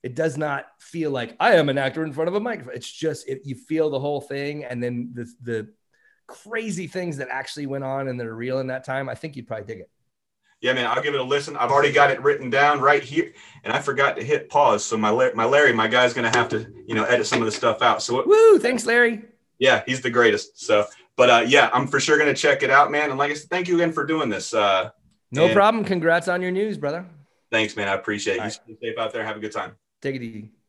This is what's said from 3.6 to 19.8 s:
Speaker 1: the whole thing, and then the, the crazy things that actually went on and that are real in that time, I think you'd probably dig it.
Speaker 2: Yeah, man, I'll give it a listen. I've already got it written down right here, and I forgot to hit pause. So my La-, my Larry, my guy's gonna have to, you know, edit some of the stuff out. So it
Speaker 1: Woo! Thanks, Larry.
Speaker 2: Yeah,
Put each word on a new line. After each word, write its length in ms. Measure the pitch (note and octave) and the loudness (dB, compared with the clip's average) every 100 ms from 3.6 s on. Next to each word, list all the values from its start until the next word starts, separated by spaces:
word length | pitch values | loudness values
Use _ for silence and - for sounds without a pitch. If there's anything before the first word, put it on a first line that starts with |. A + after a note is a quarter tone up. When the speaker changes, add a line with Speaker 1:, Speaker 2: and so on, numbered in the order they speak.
| _ D#3+ D3+ | _ -2 0
Speaker 1:
the 100 | C3+ | -2
whole 220 | C#3+ C#3+ | -4 -6
thing, 420 | C#3+ C#3 C#3+ D3 C3 | -8 -8 -8 -10 -10
and 160 | A#2+ | -6
then 300 | B2 A#2+ A#2+ | -6 -6 -8
the, 180 | A#2+ A#2 _ | -10 -14 _
the 300 | A#2+ A2+ G#2+ _ _ _ _ _ _ | -8 -8 -8 _ _ _ _ _ _
crazy 600 | - G#3 A3+ A3+ E3+ E3+ | -20 -10 -8 -6 -8 -8
things 300 | F#3+ F3+ C#3 | -8 -8 -8
that 100 | C3 | -8
actually 380 | C3 C3+ D3 C#3+ | -8 -8 -10 -8
went 160 | C#3 | -6
on 240 | C3+ C3+ C3+ | -6 -6 -6
and 120 | B2 | -6
that 60 | A#2 | -8
are 100 | A2+ | -8
real 240 | B2 C3 | -6 -6
in 80 | C3 | -6
that 160 | B2+ | -8
time, 260 | C3+ C3 C3+ | -6 -6 -6
I 60 | B2+ | -10
think 200 | D#3+ C#3 | -12 -14
you'd 120 | A2+ | -12
probably 180 | A2 G#2 | -12 -10
dig 160 | G2+ | -14
it. 80 | - _ _ _ _ _ _ _ | -16 _ _ _ _ _ _ _
Speaker 2:
Yeah, 120 | A#2+ | -2
man, 120 | B2+ A#2+ | -2 -2
I'll 140 | A#2+ | -2
give 120 | D3 C#3 | -2 -4
it 40 | |
a 40 | |
listen. 340 | B2+ C#3+ C#3+ - | -2 -2 -4 -4
I've 140 | A#2+ | 0
already 200 | C#3 C#3+ | 2 4
got 200 | C#3 C#3+ | 4 4
it 100 | C3+ | 4
written 280 | C#3 C#3 C3 | 0 0 -2
down 320 | C3+ C#3+ D3 | 2 2 4
right 200 | C#3 C#3+ | 2 2
here, 300 | A#2 D3 - - - - | 0 -4 -4 -10 -20 -14
and 100 | A2 | -6
I 60 | C3+ | -4
forgot 360 | C#3+ C3 C#3 - | -4 0 0 -2
to 60 | |
hit 240 | A2+ D3+ - | -2 -2 0
pause. 360 | C#3+ C3+ G#2 - | 2 4 2 -2
So 100 | A2 | -2
my 140 | G#2+ | 0
La-, 240 | A#2 B2+ | 2 2
my 120 | A2+ A2+ | 2 2
Larry, 280 | C#3+ B2+ | 6 4
my 140 | A#2 A2 | 4 2
guy's 260 | B2 B2 | 4 2
gonna 220 | B2 A2+ B2 | 2 0 0
have 140 | - | 0
to, 220 | G#2+ - - - | -4 -6 -16 -4
you 80 | A2 | -2
know, 80 | |
edit 220 | G#2 A#2+ G#2+ | 2 0 0
some 120 | A#2 | 0
of 60 | A2+ | -2
the 60 | |
stuff 300 | - A#2+ A2 | 0 -2 2
out. 200 | A#2+ A2 | 2 0
So 160 | - - | -2 -2
it 80 | - | 4
Speaker 1:
Woo! 320 | G#4+ A4+ F#4+ | 8 10 8
Thanks, 260 | A#3 B3+ A3 | 4 -2 2
Larry. 380 | A#3 A#3+ A3 - _ _ _ | 4 4 0 -12 _ _ _
Speaker 2:
Yeah, 240 | C3+ B2+ | 2 2